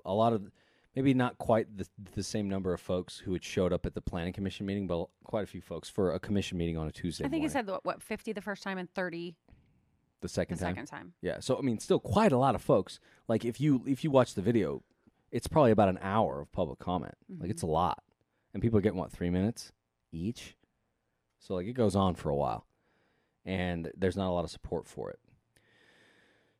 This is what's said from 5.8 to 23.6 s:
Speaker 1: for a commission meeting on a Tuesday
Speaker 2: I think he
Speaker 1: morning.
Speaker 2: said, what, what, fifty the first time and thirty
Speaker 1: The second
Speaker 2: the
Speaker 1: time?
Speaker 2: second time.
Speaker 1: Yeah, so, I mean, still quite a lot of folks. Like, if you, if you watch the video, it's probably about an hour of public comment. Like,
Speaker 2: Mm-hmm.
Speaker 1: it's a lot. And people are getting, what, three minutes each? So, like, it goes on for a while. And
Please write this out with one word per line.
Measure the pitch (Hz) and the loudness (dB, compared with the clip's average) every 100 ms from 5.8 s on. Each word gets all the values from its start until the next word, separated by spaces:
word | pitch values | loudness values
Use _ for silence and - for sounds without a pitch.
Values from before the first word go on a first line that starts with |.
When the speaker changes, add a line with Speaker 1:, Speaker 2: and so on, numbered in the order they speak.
| - | -6
Speaker 1:
for | - 90 | 0 2
a | 85 | 0
commission | - 101 - 87 | 0 0 0 -2
meeting | 85 80 | -2 -2
on | 78 | -4
a | |
Tuesday | - 87 - | -4 -6 -4
Speaker 2:
I | 277 | -2
think | 320 | -2
he | 294 | -2
Speaker 1:
morning. | |
Speaker 2:
said, | 254 202 | -2 -4
what, | 185 | -4
what, | - - | -4 -6
fifty | - 214 - | -8 -8 -6
the | 202 | -8
first | 196 196 | -8 -8
time | 196 185 | -6 -6
and | 175 | -6
thirty | - 180 165 175 165 _ - _ _ _ _ _ _ | -6 -4 -6 -10 -12 _ -20 _ _ _ _ _ _
Speaker 1:
The | 95 | -6
second | - 85 82 | -4 -2 -2
Speaker 2:
the | |
Speaker 1:
time? | 90 | -4
Speaker 2:
second | 95 - | -4 -8
time. | - 90 - | -14 -16 -8
Speaker 1:
Yeah, | 90 - | -6 -4
so, | - 131 | -2 0
I | |
mean, | 139 110 | 0 -2
still | - 180 | 2 0
quite | - 190 214 | 2 4 4
a | 123 | 6
lot | 135 | 4
of | 101 | 2
folks. | - 120 92 - _ _ - | 4 2 2 -8 _ _ -2
Like, | 110 | 0
if | 117 117 | 0 0
you, | 151 131 - | 2 2 2
if | 135 | -2
you | 160 | 4
watch | 131 123 | 6 6
the | - | 2
video, | 92 117 78 67 - _ _ _ _ | 2 2 2 -2 -10 _ _ _ _
it's | 113 - | -6 0
probably | 160 127 | 4 6
about | 107 98 | 8 6
an | 92 | 4
hour | 95 107 87 69 | 0 2 0 -2
of | 71 | -8
public | - 82 64 | -4 -4 -4
comment. | - 90 - - - | -4 -4 -4 -14 -18
Like, | 180 | -10
Speaker 2:
Mm-hmm. | 151 | -8
Speaker 1:
it's | - | -4
a | - | 0
lot. | 78 160 - _ _ _ _ _ | 2 2 -2 _ _ _ _ _
And | 101 | -2
people | 117 110 | 2 4
are | |
getting, | 101 90 | 2 0
what, | 76 | -6
three | - 87 | -4 0
minutes | 90 101 - - _ _ _ _ | 2 0 -2 -14 _ _ _ _
each? | 82 95 123 - - _ _ _ _ _ _ _ _ | -8 -6 -8 -14 -20 _ _ _ _ _ _ _ _
So, | - | -8
like, | 92 92 | -6 -4
it | |
goes | 127 107 98 | 2 4 6
on | 95 | 4
for | 85 78 | 2 -2
a | 71 | 0
while. | 65 55 - _ _ _ _ _ _ _ | 0 -2 -10 _ _ _ _ _ _ _
And | 87 92 | -6 -2